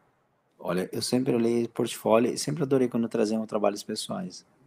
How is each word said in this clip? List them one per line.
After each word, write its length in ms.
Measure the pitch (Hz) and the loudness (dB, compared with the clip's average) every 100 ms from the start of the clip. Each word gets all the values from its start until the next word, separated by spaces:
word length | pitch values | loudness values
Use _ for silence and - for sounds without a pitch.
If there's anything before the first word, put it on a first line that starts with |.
| _ _ _ _ _ _ | _ _ _ _ _ _
Olha, 300 | 87 90 92 | -4 -2 -2
eu 100 | 117 | -4
sempre 320 | - 123 131 | -2 0 2
olhei 340 | 123 117 117 117 | 2 2 2 0
portfólio 640 | - 117 - 107 113 120 | -2 -4 -2 4 4 4
e 60 | - | 0
sempre 240 | - 151 | -4 -4
adorei 260 | 135 135 123 | 0 2 2
quando 200 | 120 117 | 0 0
traziam 380 | 117 107 110 110 | 0 0 0 -2
trabalhos 360 | 110 101 101 | -2 0 -2
pessoais, 600 | - 107 - 101 90 - - _ | -6 -8 -6 -8 -8 -12 -20 _